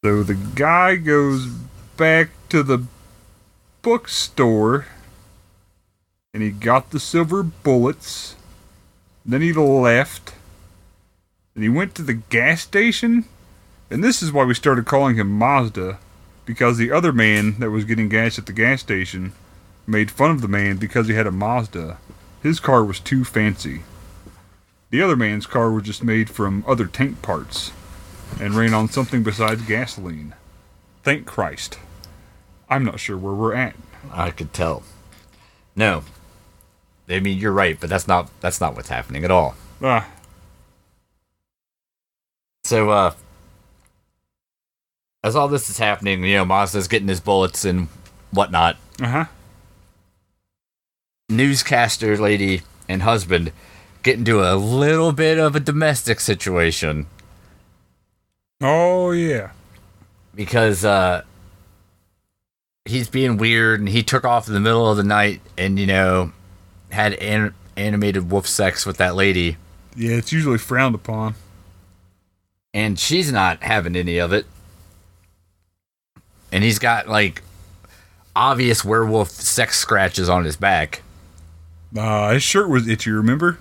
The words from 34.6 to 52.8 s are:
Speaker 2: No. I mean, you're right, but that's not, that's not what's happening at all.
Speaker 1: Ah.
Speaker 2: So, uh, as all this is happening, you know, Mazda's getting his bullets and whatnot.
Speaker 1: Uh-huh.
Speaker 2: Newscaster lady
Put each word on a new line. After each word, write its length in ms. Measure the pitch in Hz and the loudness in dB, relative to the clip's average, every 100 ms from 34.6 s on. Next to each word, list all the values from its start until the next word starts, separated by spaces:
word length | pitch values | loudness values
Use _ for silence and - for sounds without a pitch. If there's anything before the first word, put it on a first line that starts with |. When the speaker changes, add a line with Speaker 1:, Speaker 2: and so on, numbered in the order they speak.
| 82 71 - - - - _ _ _ _ _ 95 | -4 -4 -10 -20 -20 -20 _ _ _ _ _ 0
Speaker 2:
No. 280 | 107 82 76 - - _ _ _ _ _ _ _ - | 0 0 -6 -20 -20 _ _ _ _ _ _ _ -6
I 100 | 92 | -4
mean, 180 | 98 95 | -2 -2
you're 140 | 104 | -2
right, 260 | 98 92 80 | 0 0 -2
but 100 | 80 | -4
that's 180 | 92 - | -4 0
not, 220 | 90 87 - | 0 0 -8
that's 220 | 87 - | -6 -4
not 140 | 82 65 | -4 -6
what's 140 | - | -8
happening 360 | 62 - 69 87 | -10 -8 -8 2
at 60 | |
all. 240 | 92 73 - - - | 2 2 -4 -20 -6
Speaker 1:
Ah. 260 | 131 117 - - - - - _ _ _ _ _ _ _ _ _ _ _ _ _ _ _ _ _ _ _ _ _ | -2 0 -2 -18 -20 -20 -20 _ _ _ _ _ _ _ _ _ _ _ _ _ _ _ _ _ _ _ _ _
Speaker 2:
So, 260 | - 113 107 | -2 0 4
uh, 240 | 104 92 - - - - _ _ _ _ _ _ _ _ _ _ _ _ _ _ _ _ _ | 4 2 -2 -20 -20 -20 _ _ _ _ _ _ _ _ _ _ _ _ _ _ _ _ _
as 120 | 107 123 | -2 0
all 120 | 143 | 0
this 220 | 143 - | 0 -4
is 80 | 101 | -2
happening, 460 | 107 101 98 95 | 0 0 -2 0
you 120 | 92 101 | 2 2
know, 100 | 92 | 4
Mazda's 420 | 98 98 101 90 | 2 2 -2 -2
getting 200 | - 98 | -2 -2
his 120 | 92 | -4
bullets 460 | 104 98 92 - 98 | 0 2 2 -2 -2
and 240 | 90 82 - - - - | -2 -4 -10 -20 -20 -6
whatnot. 460 | 95 98 85 85 85 - - | -2 0 2 2 0 -14 -8
Speaker 1:
Uh-huh. 240 | 123 135 160 - - - - _ _ _ _ _ _ _ _ _ _ _ _ _ _ _ _ | -4 -4 -6 -10 -20 -20 -20 _ _ _ _ _ _ _ _ _ _ _ _ _ _ _ _
Speaker 2:
Newscaster 880 | 113 135 135 - 131 117 - 110 104 | 2 2 2 0 2 2 0 0 2
lady 440 | 107 104 98 92 - - | 2 2 0 -2 -6 -20